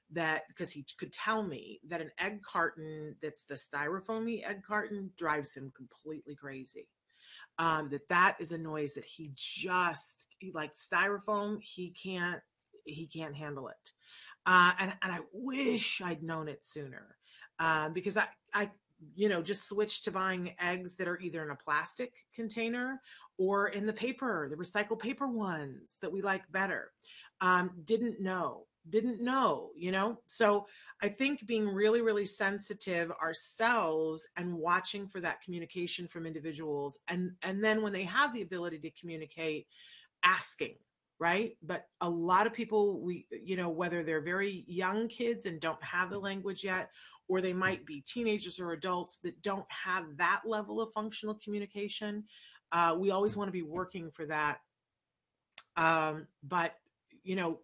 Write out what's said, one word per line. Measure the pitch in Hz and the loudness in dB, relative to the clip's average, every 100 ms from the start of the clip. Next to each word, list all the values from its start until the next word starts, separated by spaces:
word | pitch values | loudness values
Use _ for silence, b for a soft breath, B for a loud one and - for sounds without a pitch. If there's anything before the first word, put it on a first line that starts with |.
| _ | _
that, | 165 160 156 - | -2 0 0 -4
because | - 170 | -4 -4
he | 151 143 - | -4 -8 -10
could | 185 | -10
tell | - - 220 | -4 -2 0
me | 202 127 - 107 - | -2 -6 -10 -16 -8
that | 170 | -8
an | 160 - | -6 -4
egg | 185 208 | -4 -4
carton | - 185 170 - 156 156 151 147 | -4 0 0 -2 -8 -8 -10 -8
that's | 151 - - | -6 -4 -4
the | 139 | -2
styrofoamy | - 143 147 190 190 220 226 226 - | 0 0 -2 -2 -4 -4 -2 -4 -6
egg | 202 | -8
carton | 196 214 214 202 190 - | -4 -4 -2 -6 -8 -4
drives | 165 151 143 135 | -2 0 -2 -6
him | 135 131 | -10 -14
completely | 123 - 151 156 - 143 | -20 -16 -12 -12 -12 -14
crazy. | 143 135 127 - - _ _ B B B B - | -12 -12 -12 -12 -16 _ _ B B B B 0
Um, | 165 156 147 | 2 2 0
that | 139 - | -4 4
that | 175 190 - | 6 6 4
is | 160 | 0
a | 165 | -2
noise | 160 156 147 | -2 -2 -2
that | 135 - | -4 -8
he | - 156 | -12 -12
just, | 135 - - 185 180 175 147 - - - - | -6 -4 -4 0 4 4 2 0 -2 -10 -14
he, | 190 | -8
like, | 170 151 - | -6 -2 2
styrofoam, | - 180 196 202 202 208 208 208 | 4 4 4 2 0 0 0 -4
he | - - 180 | -6 -10 -10
can't, | 180 185 185 175 175 - _ _ - | -8 -6 -2 -2 -4 -10 _ _ -20
he | - 151 160 | -12 -10 -8
can't | 160 156 143 | -8 -8 -8
handle | 151 139 120 | -8 -8 -10
it. | - - - B B B B - | -12 -18 -20 B B B B 6
Uh, | 180 180 180 | 8 8 6
and, | 185 190 | 0 -2
and | 190 | -4
I | 175 - | -4 -6
wish | 196 262 262 269 240 - - | -8 -4 0 2 2 0 -2
I'd | 180 156 | -4 -4
known | 165 160 151 | -4 -4 -6
it | 139 | -6
sooner, | - 156 139 131 - _ B B B - | -6 -4 -8 -12 -18 _ B B B 0
um, | 165 156 156 | 2 4 2
because | 170 196 202 | -2 0 2
I, | - - _ | 0 -4 _
I, | 208 202 - _ _ 156 165 | -2 -2 -6 _ _ -14 0
you | 208 | 2
know, | 175 | 2
just | 165 202 - | 2 4 4
switched | 202 214 - | 2 0 0
to | - | -2
buying | 185 190 185 175 - | 0 0 0 -4 -2
eggs | 180 185 180 - | -2 -2 -2 -2
that | 175 | -2
are | 175 | -2
either | 180 165 | -4 -6
in | 151 | -6
a | 139 | -6
plastic | - 147 160 - 247 - _ - | -2 0 0 -4 -6 -10 _ -8
container | 226 226 226 240 254 269 B B B - | -6 -2 -2 -2 -4 -6 B B B -2
or | 190 196 202 | 2 4 2
in | 202 214 | 0 -2
the | |
paper, | 214 233 - 254 180 139 | -2 -2 -2 -2 -2 -2
the | 151 | -4
recycled | 175 208 208 220 | -2 0 0 -2
paper | 220 233 277 | -2 -4 -2
ones | 233 196 160 143 131 - - | -2 -2 -2 -4 -8 -10 -6
that | 180 | -4
we | 190 | -2
like | 202 190 185 | 0 0 -2
better. | 185 190 135 - _ B B B - | 0 0 -2 -6 _ B B B 0
Um, | 185 180 180 180 | 6 6 4 -2
didn't | 156 220 240 - | 2 2 2 -2
know. | 190 185 147 113 - _ 165 | -2 0 -2 -4 -14 _ 0
Didn't | 214 240 220 | 2 2 0
know, | 240 262 233 143 - - | 0 4 4 2 -4 -6
you | 180 | 0
know? | 190 208 226 - | 2 2 -2 -2
So | - 220 202 202 B B - | 4 6 6 2 B B -4
I | 208 | -4
think | 208 269 294 214 | 2 0 0 -2
being | 226 208 | 0 2
really, | 196 214 233 | 4 6 6
really | 226 208 196 | 4 2 2
sensitive | - 196 202 - 202 - 170 170 | 2 2 0 -2 -4 -2 0 0
ourselves | - 165 160 - - 226 240 170 160 160 160 - - | -2 -2 4 4 6 4 4 4 2 2 0 -4 -4
and | 175 170 | -4 0
watching | 160 180 185 202 196 | 2 2 2 -4 -6
for | 190 | -6
that | 170 - | -4 -4
communication | - 175 165 185 175 - 175 | -6 -8 -8 -4 -4 -4 -6
from | 170 165 | -8 -8
individuals. | 156 156 151 156 143 143 - - | -6 -8 -6 -4 -4 -4 -6 -4
And, | 175 180 180 | -2 -2 -4
and | 180 196 | -4 0
then | 214 214 | 2 2
when | 214 | 2
they | 190 | -2
have | 185 226 285 | -2 2 0
the | 233 | 0
ability | 175 180 175 156 | -6 -4 -4 -6
to | 156 | -10
communicate, | - 170 160 156 - 160 151 - B B B B _ 180 | -12 -10 -10 -10 -6 -4 -4 -8 B B B B _ 6
asking, | 185 - - 131 - _ _ _ - | 6 4 2 -2 -6 _ _ _ -2
right? | 170 185 226 - | 2 2 0 -6
But | 156 - - - | -6 -6 -8 -4
a | 175 | -2
lot | 170 170 185 220 | 0 4 6 6
of | |
people, | 226 226 214 202 180 | 2 2 4 4 2
we, | 170 175 - | -2 -6 -2
you | - 175 185 | 0 0 0
know, | 175 | 0
whether | 160 175 170 | 0 0 0
they're | 156 160 | 0 0
very | 156 180 202 185 - | 0 0 0 -4 -6
young | 175 185 208 226 | -2 0 0 -2
kids | - 233 233 196 | -2 -2 0 -4
and | 160 | -2
don't | 160 156 | -2 -4
have | - 180 180 | -2 -2 0
the | 202 | -2
language | 196 196 196 185 196 | -4 -4 -4 -4 -2
yet, | 185 - B B B - | -2 -4 B B B 0
or | 185 | 2
they | 185 | 2
might | 180 185 190 - | 2 2 2 -4
be | 147 | -8
teenagers | - 240 226 214 208 175 | -6 -2 2 0 0 -4
or | 175 | -4
adults | 165 185 180 180 - | -4 -2 -2 -2 -4
that | 180 170 | -6 -4
don't | 208 196 - | -2 -2 -4
have | - 190 185 165 143 | -6 -2 -2 -2 2
that | 175 196 220 | 4 4 0
level | 214 202 214 | -2 -2 -2
of | 220 | -2
functional | 214 214 214 214 214 | -4 -4 -4 -6 -6
communication, | - 208 202 202 202 - 208 208 214 B B B _ | -6 -6 -6 -6 -6 -4 -6 -6 -10 B B B _
uh, | 170 170 165 | 4 4 4
we | 196 | 2
always | 190 208 202 | 4 2 0
wanna | 196 | -4
be | 185 | -4
working | 156 170 180 185 165 | -4 -6 -6 -8 -12
for | - 151 | -10 -4
that. | 156 151 - _ _ _ _ _ _ _ _ _ - - - | 0 0 -2 _ _ _ _ _ _ _ _ _ -8 -4 4
Um, | 160 160 156 156 147 _ | 6 6 2 -2 -8 _
but, | 143 175 165 - _ _ _ - 190 | -4 0 0 -2 _ _ _ -12 -4
you | 190 | 0
know, | 170 156 | 0 -2